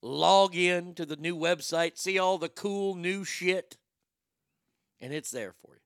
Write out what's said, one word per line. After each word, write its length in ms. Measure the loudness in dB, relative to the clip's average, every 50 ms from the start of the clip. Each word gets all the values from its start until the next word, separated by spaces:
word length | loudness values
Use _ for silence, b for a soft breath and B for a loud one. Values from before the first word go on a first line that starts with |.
| -8
log 520 | -6 -2 4 6 8 8 8 6 6 4
in 400 | 2 2 2 2 2 -2 -6 -8
to 100 | -10 -8
the 100 | -8 -8
new 200 | -6 -4 -4 -4
website, 600 | 0 2 0 0 0 -2 -2 0 0 0 0 -2
see 220 | -4 -4 -2 0 2
all 200 | 2 2 2 0
the 100 | -2 -6
cool 460 | _ -6 -6 -4 -2 -2 -2 -2 -2
new 300 | -2 -2 -4 -4 -4 -4
shit, 520 | -6 -8 -4 0 0 0 0 -2 _ -16 _ _ _ _ _ _ _ _ _ _ _ _ _ _ _ _ _ _ _ _ _ _ _ _ _
and 140 | -12 -8 -8
it's 160 | -8 -8 -6
there 220 | -8 -8 -8 -8 -10
for 180 | _ _ -20 -20
you. 40 | _ _